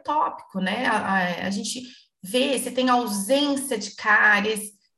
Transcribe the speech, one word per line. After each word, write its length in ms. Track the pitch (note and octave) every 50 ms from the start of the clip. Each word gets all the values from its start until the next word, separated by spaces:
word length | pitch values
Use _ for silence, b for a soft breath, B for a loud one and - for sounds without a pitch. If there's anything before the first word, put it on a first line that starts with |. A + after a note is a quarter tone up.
| -
tópico, 560 | - D4 D4+ - - - - - - - F#3+
né? 280 | F#3 F#3 G#3 A#3+ B3+ A#3
A, 100 | A3 G#3
a, 500 | - - F#3+ F#3+ F3+ F3+ F3 - - F#3+
a 20 |
gente 340 | G3 A3 A#3 - - B3+ B3+ B B B B B _ _
vê 360 | - F3+ G#3+ B3 C4+ C#4+ C4 A3+
se 140 | - B3+
tem 180 | B3 B3+ B3+ B3+
ausência 880 | B3 B3 B3 G#3 G3+ G3 G3 A#3 C4+ C#4+ D4 D4 C#4 C4+ - - B3 G#3
de 180 | - - -
cáries, 760 | - - A3 G#3 A3 A3 G#3+ G#3 G3+ G3 A3 A3 G#3 G#3 - - _ _ _ _